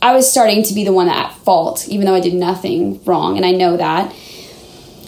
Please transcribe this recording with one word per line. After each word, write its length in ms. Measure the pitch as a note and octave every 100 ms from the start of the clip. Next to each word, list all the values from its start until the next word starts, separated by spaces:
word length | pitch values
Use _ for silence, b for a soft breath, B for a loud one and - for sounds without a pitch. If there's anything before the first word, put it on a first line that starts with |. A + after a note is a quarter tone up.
I 120 | A#3+
was 160 | C4 B3+
starting 340 | B3+ A3 G#3+
to 100 | G#3+
be 100 | G3+
the 80 | G3
one 160 | F#3 F3
at 260 | - - - G3+
fault, 420 | E3+ E3 - -
even 180 | G3+ G3
though 80 | F#3
I 40 |
did 140 | F3
nothing 640 | F3+ F3 F3+ - E3 G3 G3 -
wrong, 320 | D#3+ E3 -
and 80 | F3+
I 60 |
know 260 | F#3 F3+ F3
that. 360 | D#3+ E3 G3 B B B B B B B B B